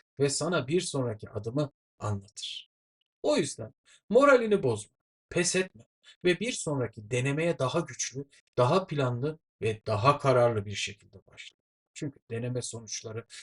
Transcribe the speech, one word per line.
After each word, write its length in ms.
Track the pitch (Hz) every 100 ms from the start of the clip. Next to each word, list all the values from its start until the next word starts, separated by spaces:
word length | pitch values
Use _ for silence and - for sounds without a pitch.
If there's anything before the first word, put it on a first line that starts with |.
| _ -
ve 80 | 143
sana 400 | - 156 170 127
bir 120 | 175
sonraki 500 | 175 139 123 104 -
adımı 420 | 107 107 135 143 _ _ -
anlatır. 720 | 107 101 - - - - - _ _ _ _ _
O 140 | 285 285
yüzden 380 | 143 - 110 _ _ _ -
moralini 540 | 220 285 254 226 202
bozma, 300 | 139 107 - _ _ _ -
pes 260 | - 175 185
etme 280 | 185 110 - _ _ -
ve 160 | 175 175
bir 120 | 233
sonraki 580 | 233 160 139 113 - 104
denemeye 480 | 123 135 143 170 160
daha 220 | 131 170
güçlü, 440 | 160 120 - 127 - _ _ -
daha 300 | 123 185 185
planlı 520 | 147 127 120 143 156 _ -
ve 200 | 107 107 -
daha 320 | 104 127 143
kararlı 480 | 135 127 120 110 104
bir 80 |
şekilde 520 | 101 - - 101 95 _
başla. 300 | - - - _ _ _
Çünkü 240 | - 147 - -
deneme 320 | 113 123 123
sonuçları 600 | - 113 110 - 113 110 - -